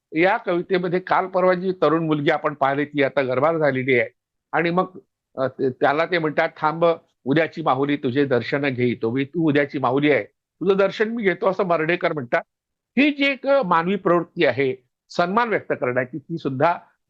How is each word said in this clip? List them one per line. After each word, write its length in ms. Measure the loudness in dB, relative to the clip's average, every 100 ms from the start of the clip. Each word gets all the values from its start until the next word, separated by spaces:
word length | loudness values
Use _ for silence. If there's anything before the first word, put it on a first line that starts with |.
| -8
या 240 | 0 0 0
कवितेमध्ये 640 | -2 -4 -2 -2 -2 -4
काल 260 | 0 0 0
परवा 280 | 0 2
जी 180 | 2 -2
तरुण 340 | 0 2 2 0
मुलगी 240 | 0 0
आपण 240 | 0 -2
पाहिली, 300 | 0 0 0
ती 180 | -2 0
आता 200 | 0 0
गर्भात 320 | 0 0 2
झालेली 440 | 2 0 0 2 2
आहे 100 | 0 _ _ _ -6
आणि 180 | -2 0
मग, 280 | 0 -2 -6 _ _ _ -6
अ, 100 | -6
ते, 240 | -2 -4
त्याला 360 | 0 0 2 0
ते 120 | 0
म्हणतात, 300 | 0 0 -2 0
"थांब, 300 | -2 2 0 0 _ _
उद्याची 380 | 0 0 0 -2
माहुली 340 | -2 0 0 -2
तुझे 280 | -2 0
दर्शन 440 | 2 0 0 -2 -2
घेईतो." 420 | 0 -2 0 -2
"मी, 140 | -2
तू 240 | -4 -2 2
उद्याची 300 | 2 0 -2
माहुली 320 | 0 2 2
आहे, 140 | 2 -2
तुझं 440 | _ _ -6 0 2
दर्शन 320 | 2 0 -4
मी 140 | -2
घेतो," 260 | -2 0 -2
असं 160 | -2
मर्ढेकर 480 | -2 0 0 0 -2
म्हणतात. 300 | -4 -4 -4 -4 _ _ _ _ 0
ही 120 | 0
जी 140 | 2
एक 220 | -2 -2 0
मानवी 500 | 0 2 0 0 -2
प्रवृत्ती 480 | 2 0 0 0
आहे 420 | 0 2 -2 -4 _ _ _
सन्मान 400 | -4 0 0 0
व्यक्त 240 | -2 -4
करण्याची, 460 | -4 -2 -2 -4 -8
ती 200 | -10 -8
सुद्धा 400 | -6 0 0 0 -10 _